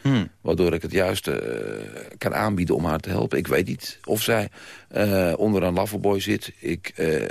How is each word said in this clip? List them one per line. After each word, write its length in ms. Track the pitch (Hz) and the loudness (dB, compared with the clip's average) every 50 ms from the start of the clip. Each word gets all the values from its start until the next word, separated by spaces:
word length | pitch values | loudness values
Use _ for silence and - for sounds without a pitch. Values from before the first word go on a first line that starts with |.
| - 135 135 113 87 - _ _ | 0 2 2 2 2 -2 _ _
Waardoor 320 | - - 85 87 90 85 80 | -2 0 2 4 4 2 2
ik 80 | 80 | 0
het 100 | - - | -2 0
juiste, 400 | - 95 92 95 92 - - 82 67 50 | 0 2 2 2 0 -2 -2 -2 -2 -2
eh, 800 | 50 58 60 53 50 53 53 52 53 52 - - - - - | -2 -4 -4 -6 -6 -6 -8 -8 -10 -12 -14 -14 -16 -16 -10
kan 160 | - - 104 - | -4 -4 -2 0
aanbieden 420 | 82 107 107 101 90 90 80 - | 0 0 2 2 2 2 2 2
om 100 | - 82 | 2 2
haar 140 | 80 78 80 | 0 -2 -2
te 100 | - - | -2 -2
helpen. 280 | 92 107 113 - - | 0 0 0 0 0
Ik 100 | - - | -2 0
weet 200 | - 69 71 98 | 2 2 2 2
niet 320 | - - - - - - - - | 0 -4 -8 -8 -14 -14 -10 -2
of 180 | - 107 113 | -2 -2 0
zij, 280 | - - 117 110 104 - - - - - - - - - | 2 2 2 0 0 -2 -8 -16 -20 -20 -20 -20 -16 -6
eh, 440 | - - 104 104 98 95 90 85 80 | -2 0 0 2 2 2 2 2 2
onder 260 | - - 110 104 95 90 | 2 2 2 4 4 2
een 100 | 90 87 | 2 2
loverboy 460 | 92 98 101 104 98 - 101 101 98 | 0 0 0 -2 0 2 2 2 2
zit. 320 | 95 104 104 - - - - - | 0 -2 -2 -2 -4 -10 -14 -8
Ik, 320 | - - 85 87 - - - | -4 -4 -4 -4 -6 -10 -4
eh, 280 | - 82 80 78 65 50 - | -2 0 0 2 0 -2 -4